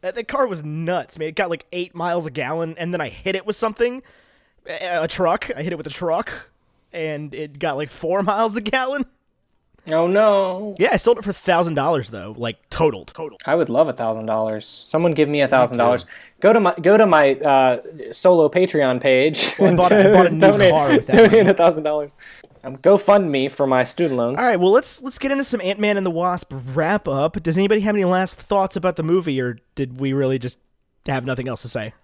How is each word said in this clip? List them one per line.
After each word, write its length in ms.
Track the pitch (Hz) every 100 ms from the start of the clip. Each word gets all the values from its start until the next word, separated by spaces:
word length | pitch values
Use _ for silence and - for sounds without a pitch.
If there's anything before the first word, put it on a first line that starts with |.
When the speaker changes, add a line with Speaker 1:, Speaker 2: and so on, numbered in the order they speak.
Speaker 1:
that, 140 | 185 214
that 120 | 226
car 180 | 277 262
was 160 | 175
nuts, 560 | 151 151 165 180 123 -
man. 100 | 156
It 80 | 156
got, 120 | 185
like, 160 | 165 _
eight 220 | 180 180
miles 320 | 170 175 175 156
a 40 |
gallon, 440 | 135 127 160 165 160
and 160 | 170
then 80 | 175
I 80 | 143
hit 280 | - 190 190
it 100 | 208
with 100 | 208
something, 460 | 226 214 240 254 - _ _ _ _ _ -
a, 360 | 160 180 170
a 40 | 160
truck. 420 | - 175 180 - 233
I 60 |
hit 100 | 160
it 40 | 170
with 100 | 156
a 40 |
truck, 600 | - 175 165 - - - _ _ _ _
and 400 | 175 160 147 151
it 240 | 135 151 143
got, 180 | 165 139
like, 100 | 151
four 340 | - 165 185
<laughs> 20 |
miles 300 | 196 202 226 214
a 40 |
gallon. 460 | 208 262 262 285 254 _ _ _ _ _ _ _ -
Speaker 2:
Oh 160 | 160 170
no. 680 | 196 220 202 190 185 208 196
Speaker 1:
Yeah, 120 | 202
I 40 | 226
sold 220 | 233 233
it 60 |
for 80 | 202
thousand 420 | 190 - 170 175
dollars 360 | 147 139 160 110
though, 260 | 110 95 110
like, 320 | 120 110 _
totaled. 380 | - 160 104 -
Totaled. 320 | - 160 -
Speaker 2:
I 120 | - 160
would 120 | 135
love 200 | 120 156
a 40 |
thousand 340 | - 113 110 110
dollars. 580 | 110 110 107 - - -
Someone 260 | 156 170
give 160 | 151 147
me 120 | 147
a 80 | 135
thousand 280 | 131 120 123
dollars. 260 | 120 123
Speaker 3:
Me 60 | -
too. 60 | - - _
Speaker 2:
Go 120 | 190
to 80 | 226
my, 140 | 185 165
go 160 | 170 214
to 80 |
my, 300 | 214 160 143
uh, 480 | 135 147 135 131 120 - 156 123
solo 360 | 113 185 175 151
Patreon 520 | 180 185 151 135 127
page 560 | 139 131 147 156 - -
Speaker 1:
Well, 80 | 190
I 20 |
Speaker 2:
and 60 | 175
Speaker 1:
bought 140 | 180
a, 180 | 208 190
I 40 |
bought 140 | 202 180
a 20 |
new 80 | 160
Speaker 2:
<laughs> 0 |
donate, 320 | 190 208 190
Speaker 1:
car 180 | 156 143
with 160 | 294 -
that 80 | 226
Speaker 2:
donate 160 | 226
Speaker 1:
money. 180 | 220 196
Speaker 2:
a 40 |
thousand 280 | 190 170 160
dollars. 300 | 151 151 147 _ - - - _
Um, 140 | 127 135
GoFundMe 760 | 175 196 202 202 180 139 135
for 160 | - 139
my 160 | 131
student 340 | 123 - 170 127
loans. 220 | 120 135
Speaker 1:
All 80 | 247
right, 140 | 196
well, 100 | 180
let's, 320 | 220 285 -
let's 160 | 262 -
get 140 | 269
into 100 | 277
some 180 | 277 240
Ant-Man 360 | 185 202 208 202
and 100 | 190
the 60 |
Wasp 400 | 165 180 180 - 135 127
wrap 340 | 131 156 202 175
up. 340 | 139 151 196
Does 160 | 165 165
anybody 220 | 196 214
have 160 | 208 208
any 80 |
last 320 | 185 185 185 -
thoughts 380 | - 202 190 190
about 180 | 185
the 80 | 175
movie, 380 | 156 180 170 131
or 180 | 123 117 _
did 240 | - 135 123
we 140 | 135
really 260 | 135 135 135
just 220 | 123 - _ _ _ _ -
have 180 | 135 127
nothing 220 | 131 127
else 140 | 117
to 60 | 120
say? 240 | 120 107 -